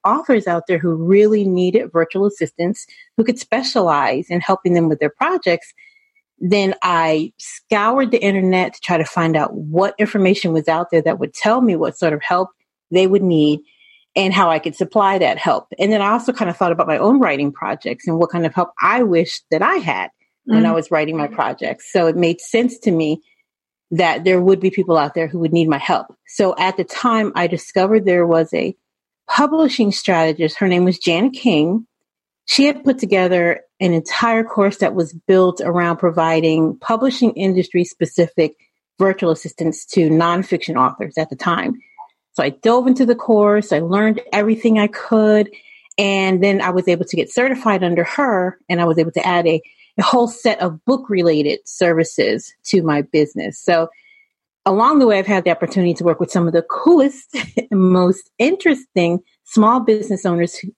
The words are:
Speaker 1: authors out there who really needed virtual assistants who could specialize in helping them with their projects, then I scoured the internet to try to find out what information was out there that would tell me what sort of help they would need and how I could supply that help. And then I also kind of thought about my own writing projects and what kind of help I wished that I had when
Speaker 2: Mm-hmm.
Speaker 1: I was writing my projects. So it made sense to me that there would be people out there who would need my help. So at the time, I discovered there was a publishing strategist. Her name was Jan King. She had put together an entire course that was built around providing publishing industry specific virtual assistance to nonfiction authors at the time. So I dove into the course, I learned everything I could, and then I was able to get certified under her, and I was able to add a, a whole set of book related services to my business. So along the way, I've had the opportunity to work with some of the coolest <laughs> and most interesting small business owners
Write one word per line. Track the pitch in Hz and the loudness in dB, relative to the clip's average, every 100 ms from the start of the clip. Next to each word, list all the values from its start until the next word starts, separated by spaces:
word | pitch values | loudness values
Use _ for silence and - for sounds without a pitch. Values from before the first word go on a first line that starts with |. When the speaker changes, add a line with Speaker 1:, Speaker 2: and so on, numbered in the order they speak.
Speaker 1:
authors | 196 285 330 226 196 | -2 -2 0 0 0
out | 170 170 | -4 -2
there | 170 | -2
who | 170 | -2
really | 160 165 196 214 214 | -2 2 4 4 2
needed | 196 180 180 208 - | 0 0 2 0 0
virtual | 165 165 196 202 | -2 -2 0 -2
assistants | 202 156 - 175 - - - - - | -2 -8 -4 -4 -4 -12 -20 -14 -2
who | |
could | 226 233 | -2 -2
specialize | - 233 254 214 175 147 135 131 - | -4 -4 -2 -2 0 0 0 -2 -4
in | 175 | -4
helping | - 190 185 | -2 -2 0
them | 170 165 | 2 2
with | 151 | 0
their | 151 | -2
projects, | - 302 359 185 165 - _ _ _ _ _ _ - | -2 -4 -2 -2 -2 -4 _ _ _ _ _ _ -8
then | 180 202 190 - | -2 0 0 -2
I | 185 170 160 160 165 _ | -2 0 0 0 -2 _
scoured | - - - 214 214 262 254 | -20 -18 -4 -2 0 0 0
the | 233 | 0
internet | 202 190 185 185 180 | 0 0 2 2 0
to | - | -6
try | - 170 | -4 -2
to | |
find | 156 - 165 156 | -2 -2 0 0
out | 147 | -2
what | - 151 160 196 - | -6 -4 0 0 -2
information | 208 214 185 196 180 | -4 0 0 0 0
was | 160 156 | -2 0
out | 160 175 | -2 0
there | 165 | 0
that | 156 165 | 0 -2
would | - | -6
tell | - 214 240 | -4 0 2
me | 240 | 2
what | 165 160 - | 0 -2 -2
sort | 165 | -4
of | 151 | -2
help | - 180 185 _ _ _ - | -2 -2 -4 _ _ _ -2
they | 180 190 | 2 2
would | 196 | 2
need | 190 160 151 151 _ _ _ _ _ | 2 2 2 0 _ _ _ _ _
and | - 190 | -2 0
how | 185 175 | 2 2
I | 160 | 0
could | 160 - | -4 -6
supply | 185 214 196 190 | -2 0 0 2
that | 147 - | 0 0
help. | 170 120 - - | -2 -2 -4 -4
And | 196 | -2
then | 214 | 0
I | 202 | 0
also | 240 240 | -2 -2
kind | 247 190 | -4 -4
of | 165 | -2
thought | 180 | -2
about | 165 160 | 0 -2
my | 151 | 0
own | 208 269 | 2 2
writing | 208 139 143 | 2 0 -4
projects | 143 - 123 - - - | -4 -8 -8 -8 -8 -4
and | 165 | 0
what | 170 | 0
kind | 175 160 | 0 -4
of | |
help | 180 175 - | -2 -4 -2
I | 175 240 | 0 2
wished | 226 170 180 - - | 2 2 0 -6 -4
that | 156 | -2
I | 233 370 | 0 -2
had | 170 98 90 _ _ _ | -2 -4 -6 _ _ _
when | - 220 | 0 2
Speaker 2:
Mm-hmm. | 165 | 2
Speaker 1:
I | |
was | 165 156 | 0 0
writing | 160 151 160 | -2 -2 -4
my | 147 | -6
projects. | - 123 135 - - - | -4 -4 -4 -8 -8 -4
So | 190 165 | 0 2
it | 170 | 2
made | 170 170 | 0 -2
sense | - 226 240 240 | -2 -2 -2 -2
to | 220 | -2
me | 165 156 156 _ _ _ _ _ _ - | 0 0 -4 _ _ _ _ _ _ -10
that | 170 175 139 | -2 0 0
there | 180 180 | 2 2
would | 180 190 | 4 2
be | 185 | 2
people | 196 175 165 | -2 0 2
out | 147 | 0
there | 170 160 | -2 -6
who | 170 | -4
would | 160 | -2
need | 170 160 | 0 0
my | 143 | -2
help. | - 170 - - _ | -2 -4 -4 -20 _
So | - 190 - | -2 -2 0
at | 185 190 | -2 -2
the | |
time, | 175 - 247 220 208 | -8 -4 -2 0 -2
I | - 175 | -2 -4
discovered | 170 - 190 190 220 190 | -4 -4 -2 2 2 2
there | 175 170 | 2 2
was | 165 165 | 2 0
a | - - - _ _ _ _ - | -2 -6 -8 _ _ _ _ -4
publishing | - 294 320 302 - 208 | 0 0 2 0 0 -2
strategist. | - - 175 160 156 156 - | -2 -2 0 0 0 -4 -2
Her | 196 | 0
name | 180 180 | 2 2
was | 180 | 0
Jan | - 165 254 | -2 0 -2
King. | 254 247 156 160 220 226 _ _ _ _ _ - | 0 0 2 0 -2 -6 _ _ _ _ _ -6
She | - | 2
had | 285 294 | 2 2
put | 277 254 | -2 -2
together | 190 196 180 180 170 - - - | 0 0 2 2 0 -2 -8 -4
an | 185 | 0
entire | 165 160 - 233 226 | 0 -2 -4 0 0
course | 226 - 202 - | -2 0 -2 0
that | 185 | -2
was | 185 165 | -2 -6
built | 165 - 185 185 180 | -6 0 4 4 0
around | - 175 170 170 | -4 -2 -2 0
providing | 175 165 165 165 160 160 160 - | -2 0 0 2 2 2 0 -2
publishing | - 226 262 254 233 | -4 -2 -2 0 -2
industry | - 190 185 175 180 | 0 -2 0 0 -2
specific | 175 - 160 - 170 - 156 - _ _ _ - | -4 -4 -6 0 -2 0 -2 -2 _ _ _ -2
virtual | 190 190 175 | -2 0 -2
assistance | 160 165 - 165 151 - | -2 -6 -6 -6 -6 -4
to | 196 156 | 0 2
nonfiction | 160 170 175 185 170 - 127 | 2 2 0 -2 -4 -4 -2
authors | 127 - 156 160 | -2 -2 -10 -6
at | 156 | -8
the | 131 | -6
time. | 180 165 - - _ _ - _ _ | -4 -4 -4 -8 _ _ -20 _ _
So | - | -4
I | 139 | -4
dove | 139 226 240 254 | 0 2 2 2
into | 254 | 2
the | 240 | 2
course, | 240 - 214 208 208 208 | 0 2 2 4 2 0
I | 156 | -2
learned | 165 196 220 220 - | 0 0 0 0 -2
everything | 202 214 220 233 214 | -2 0 0 2 2
I | 208 | 0
could, | - - 220 214 214 208 - - - _ - | -2 -2 2 4 4 2 -6 -20 -20 _ -4
and | 202 196 190 185 | -2 0 0 2
then | 196 196 | 2 2
I | 185 | 0
was | 180 180 | -2 0
able | 170 | 0
to | 175 170 | -2 -4
get | - | -2
certified | - 254 254 233 196 | 0 -2 0 0 0
under | 180 170 | 0 0
her, | 170 - 269 196 180 - - | -2 -2 -2 0 -2 -6 -6
and | 175 | -2
I | 170 | 0
was | 160 | 2
able | 165 | 0
to | 170 185 | 0 -2
add | 175 170 | 0 2
a, | 160 - _ _ - | 0 -4 _ _ -4
a | |
whole | - 254 240 | 0 2 0
set | - 233 208 | -2 -2 -2
of | 180 160 - | -4 -6 -4
book | 262 262 | -4 -2
related | 196 170 151 147 - - | 0 2 2 0 -4 -8
services | - 175 160 165 - 101 107 - _ - | -2 0 2 -2 0 0 -2 -6 _ -2
to | 190 | 0
my | 160 147 | 0 -2
business. | 143 156 147 - 101 - | 0 0 0 -2 -10 -6
So | - 165 165 _ _ _ _ _ _ _ | 0 0 0 _ _ _ _ _ _ _
along | 190 190 247 302 | -2 2 4 4
the | 247 | 4
way, | 202 | 4
I've | 190 | 2
had | 196 | 0
the | 175 | 0
opportunity | 165 190 196 175 | -2 -2 0 0
to | 170 | 0
work | 170 156 | 0 0
with | 175 | -2
some | 185 170 | 0 0
of | |
the | 165 | 0
coolest | 165 - - 349 277 - - 262 - | -2 -2 4 4 4 -2 -12 -12 -8
<laughs> | - - | -8 -4
and | 202 | 0
most | 185 180 180 185 - - | 2 4 2 0 -6 -2
interesting | 254 381 349 262 - 185 170 180 _ _ | -2 0 0 -2 -2 -2 0 -2 _ _
small | _ 220 220 254 | _ 2 4 2
business | 226 214 - 190 | 2 0 0 -4
owners | 185 170 170 - 185 | -2 -2 -2 -6 -16